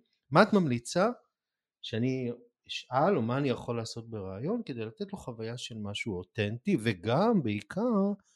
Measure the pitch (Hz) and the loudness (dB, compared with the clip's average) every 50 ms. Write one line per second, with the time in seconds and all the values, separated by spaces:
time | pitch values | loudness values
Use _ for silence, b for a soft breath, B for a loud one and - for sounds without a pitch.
0 | - _ _ _ _ - 131 170 220 220 214 196 170 139 120 117 - - - 175 | -6 _ _ _ _ 2 6 6 6 6 6 4 4 4 0 -2 -2 -2 0 2
1 | 196 240 240 - _ _ _ _ _ _ _ _ _ _ _ _ - - 120 110 | 2 2 0 -4 _ _ _ _ _ _ _ _ _ _ _ _ -10 -6 -2 -2
2 | 120 131 131 131 123 120 120 - - _ _ _ _ - - - - - 123 131 | 0 0 0 -2 -2 -4 -6 -8 -12 _ _ _ _ -12 -12 -10 -6 -2 0 2
3 | 156 196 202 143 110 113 123 139 147 131 117 - - - 120 117 110 - - 120 | 4 4 4 2 2 0 0 2 2 0 0 0 -2 -4 -4 -4 -4 -6 -8 -10
4 | 113 113 113 107 92 95 95 101 131 175 233 240 - - 131 117 110 113 - - | -10 -10 -8 -8 -6 -6 -6 -6 -4 -4 -4 -4 -4 -6 -6 -6 -6 -8 -8 -8
5 | 202 196 - - - 131 117 113 110 113 120 117 - - 117 110 104 101 104 - | -10 -10 -10 -10 -10 -10 -8 -8 -6 -8 -8 -8 -8 -10 -8 -8 -6 -6 -6 -6
6 | - 117 95 90 92 - _ - 104 104 113 120 - 202 196 120 104 117 101 87 | -4 -4 -4 -4 -6 -6 _ -2 0 0 -2 -2 0 0 2 2 2 2 0 0
7 | 85 110 120 156 202 240 233 185 127 107 104 107 - - - 180 233 254 226 196 | 0 2 2 4 4 4 4 4 2 2 0 -2 -4 -6 -4 -2 0 2 2 2
8 | 196 202 202 - _ _ _ | 2 2 0 -4 _ _ _